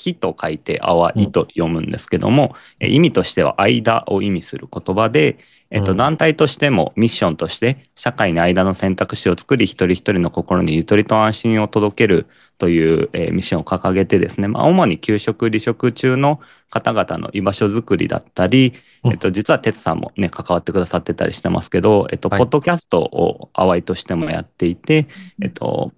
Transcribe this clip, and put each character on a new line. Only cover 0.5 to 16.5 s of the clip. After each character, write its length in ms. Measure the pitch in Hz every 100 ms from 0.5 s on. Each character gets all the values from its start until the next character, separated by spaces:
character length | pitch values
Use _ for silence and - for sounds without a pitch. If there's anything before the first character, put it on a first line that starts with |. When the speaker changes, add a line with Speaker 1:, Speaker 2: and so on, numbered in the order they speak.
Speaker 1:
い 80 | 78
て 200 | - 78
淡 300 | - 85 85
い 180 | - 101
と 140 | 87 80
読 140 | - 82
む 120 | 82
ん 100 | 80
で 60 | -
す 100 | -
け 120 | 92
ど 100 | 101
も、 260 | 135 131 - - -
Speaker 2:
う 40 |
ん。 20 | -
Speaker 1:
え、 40 |
意 100 | 135
味 120 | 170
と 100 | -
し 100 | 90
て 120 | -
は 180 | 73 -
間 420 | 101 120 113 113 -
を 120 | 98
意 80 | 101
味 140 | 90
す 160 | - -
る 100 | -
言 240 | - -
葉 140 | 98 113
で、 300 | 131 147 - _ _ -
え 80 | 107
っ 40 |
と、 100 | 98
Speaker 2:
う 20 |
ん。 20 | 95
Speaker 1:
団 220 | 135 156
体 180 | 160 156
と 100 | 151
し 100 | -
て 120 | 147
も 240 | 110 76 -
ミ 120 | 113
ッ 20 |
シ 140 | -
ョ 60 | 90
ン 60 | 80
と 100 | 82
し 100 | -
て、 200 | 117 135 _
社 180 | - 123
会 220 | - 101
の 80 | 82
間 220 | 87 92
の 100 | 95
選 200 | 92 95
択 220 | 92 90 -
肢 140 | 95
を 80 | 87
作 180 | - 135
り、 80 |
一 220 | 101 - 92
人 60 |
一 20 | 90 -
人 80 | 95
の 100 | 85
心 320 | - 85 90
に 120 | 87
ゆ 100 | 78
と 140 | 82 104
り 80 | 107
と 100 | 113
安 160 | 110
心 300 | 107 117 110
を 60 | 107
届 260 | 110 104
け 140 | - 113
る 180 | 85 - _ _ -
と 80 | 87
い 340 | 85 80 80
う、 80 | -
え 180 | - 85
ー、 20 |
ミ 100 | 87
ッ 0 |
シ 140 | - 82
ョ 20 |
ン 40 |
を 20 |
掲 280 | - 92 95
げ 140 | 92 92
て 140 | 98
で 80 | -
す 120 | -
ね、 60 | 101
ま 140 | -
あ、 40 | 143
主 200 | 185 139
に 120 | 82
休 200 | - 104
職、 300 | - 107 113
離 100 | 110
職 320 | 120 113 123
中 260 | 120 131 127
の 220 | 139 151 -